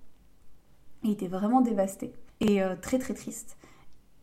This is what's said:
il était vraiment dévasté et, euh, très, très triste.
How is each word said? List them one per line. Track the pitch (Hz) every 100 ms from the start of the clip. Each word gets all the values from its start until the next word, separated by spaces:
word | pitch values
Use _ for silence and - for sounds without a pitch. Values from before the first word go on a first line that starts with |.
| - - - - - - - - - -
il | 220
était | 202 180
vraiment | 185 208 254
dévasté | 233 202 190 - - - - -
et, | 214 202
euh, | 190 180
très, | - 254
très | 254
triste. | 208 - - - - - - - - - -